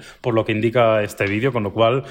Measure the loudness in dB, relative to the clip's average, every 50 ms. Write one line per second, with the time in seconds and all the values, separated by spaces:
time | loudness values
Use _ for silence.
0 | -10 -20 -20 -8 -6 -2 0 0 0 0 -2 0 -2 0 2 2 2 4 4 2
1 | 0 -2 -4 -4 -2 -2 -2 0 -2 -2 -2 -2 -4 -4 0 2 2 2 2 0
2 | -4 -8